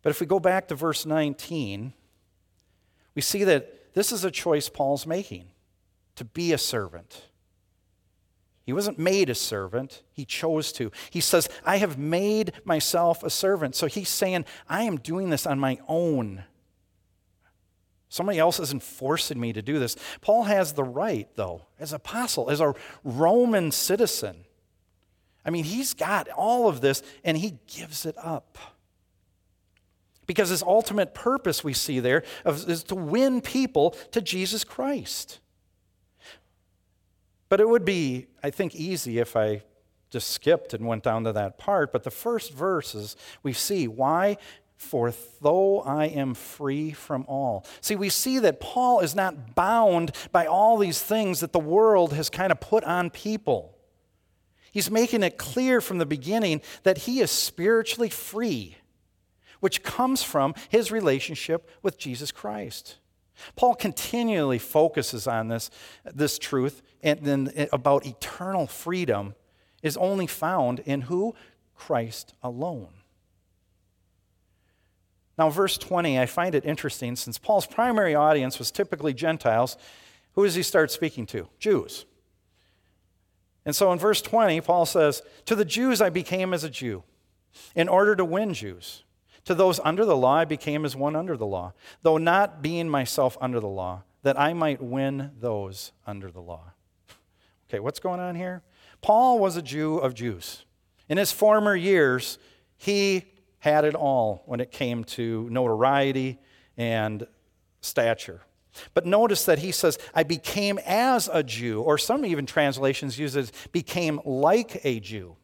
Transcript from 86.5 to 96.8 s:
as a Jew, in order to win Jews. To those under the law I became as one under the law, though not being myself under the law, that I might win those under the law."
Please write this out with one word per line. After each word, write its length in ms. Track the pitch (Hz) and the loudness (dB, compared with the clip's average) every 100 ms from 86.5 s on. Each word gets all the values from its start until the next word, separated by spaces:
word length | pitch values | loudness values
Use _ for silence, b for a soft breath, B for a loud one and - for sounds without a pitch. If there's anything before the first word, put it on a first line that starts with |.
as 100 | 175 | -2
a 60 | 151 | -4
Jew, 340 | 123 127 95 - _ _ _ _ B B | -6 -6 -8 -12 _ _ _ _ B B
in 140 | 160 170 | -2 4
order 260 | 180 208 | 4 4
to 80 | 196 | 4
win 300 | 175 180 214 | 0 0 -2
Jews. 480 | 165 104 87 - - _ _ _ b | -4 -10 -12 -16 -18 _ _ _ b
To 100 | - | -2
those 260 | 175 190 160 | 4 4 4
under 240 | 151 180 | 0 2
the 120 | 220 139 | 4 6
law 200 | 127 147 | 6 6
I 80 | |
became 400 | 160 151 - 147 | 2 -2 -2 -2
as 100 | 151 | -2
one 200 | 135 143 | -2 -2
under 220 | 156 185 135 | -2 -4 -4
the 80 | |
law, 280 | 107 95 90 - B B | -4 -4 -6 -14 B B
though 160 | 160 156 | 4 4
not 460 | 165 185 202 156 | 6 4 4 0
being 260 | 147 170 165 | -4 -2 0
myself 480 | 143 123 - 131 - | 0 0 2 0 0
under 200 | 127 120 | -4 -2
the 80 | 107 | -4
law, 340 | 95 92 90 - _ | -6 -6 -8 -14 _
that 160 | 139 135 | 0 2
I 140 | 147 | 2
might 280 | 170 156 139 | 2 -2 -2
win 520 | 127 131 135 139 139 127 | -4 -2 -2 -4 -10 -6
those 520 | 120 104 98 98 - _ - | -4 -4 -6 -12 -16 _ -14
under 240 | 101 95 | -12 -14
the 100 | 87 | -16
law." 300 | 87 85 85 _ | -16 -16 -18 _